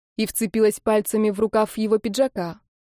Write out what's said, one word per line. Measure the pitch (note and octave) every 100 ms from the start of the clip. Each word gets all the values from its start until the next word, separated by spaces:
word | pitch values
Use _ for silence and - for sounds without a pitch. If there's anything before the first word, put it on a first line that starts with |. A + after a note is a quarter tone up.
| _ -
и | G#3+
вцепилась | - A3 A3 G#3+ G#3
пальцами | - G#3+ G#3 A3 G#3+
в | G3
рукав | A3 A3 G#3+ -
его | A3 G#3+
пиджака. | A3+ G#3 C4 G#3+ F3 E3 _ _